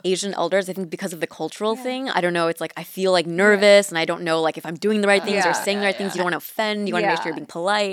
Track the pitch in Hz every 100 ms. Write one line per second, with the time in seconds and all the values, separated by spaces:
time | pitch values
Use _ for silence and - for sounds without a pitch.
0 | 180 180 202 - 165 190 180 185 175 180
1 | 185 165 160 - 156 - 214 226 254 262
2 | 262 185 175 175 165 165 160 - 170 185
3 | 185 180 165 170 208 202 208 202 202 165
4 | 165 170 170 160 160 156 156 165 202 214
5 | 202 202 202 202 175 139 196 202 202 190
6 | 196 185 180 156 - - 214 208 202 175
7 | 185 170 170 151 147 170 185 208 202